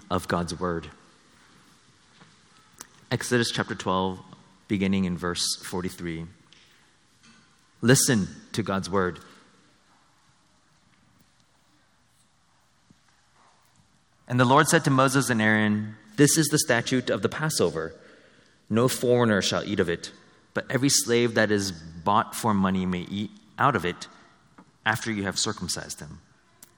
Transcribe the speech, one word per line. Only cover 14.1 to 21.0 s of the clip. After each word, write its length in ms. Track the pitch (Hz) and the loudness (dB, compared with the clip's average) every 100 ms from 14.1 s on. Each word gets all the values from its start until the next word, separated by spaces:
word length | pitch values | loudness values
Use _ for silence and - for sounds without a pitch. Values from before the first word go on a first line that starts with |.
| _ - | _ -4
And 140 | 123 | 2
the 40 | |
Lord 220 | 123 139 156 | 6 6 6
said 160 | 165 | 4
to 80 | 156 | 4
Moses 400 | 131 135 135 123 | 4 4 4 2
and 100 | 113 | 2
Aaron, 540 | 110 107 107 104 107 - - - | 4 4 4 0 -4 -12 -6 4
"This 200 | 143 160 | 4 4
is 120 | 151 | 2
the 100 | 151 | 0
statute 500 | - 120 - 127 123 | 2 0 0 -2 0
of 140 | 107 | -2
the 60 | - | -2
Passover. 680 | - 156 - 90 80 82 - - - - _ _ _ - | -4 -4 0 0 -2 -8 -12 -20 -20 -20 _ _ _ -2
No 200 | 110 127 | 2 2
foreigner 520 | - 123 123 117 101 | 2 2 4 4 2
shall 220 | - 92 | 0 -2
eat 160 | - 101 | -2 -2
of 100 | 85 | -2
it, 220 | 87 - - - _ _ | -2 -8 -18 -20 _ _
but 120 | - - | -10 -4
every 200 | 131 139 | -2 2
slave 460 | - | 2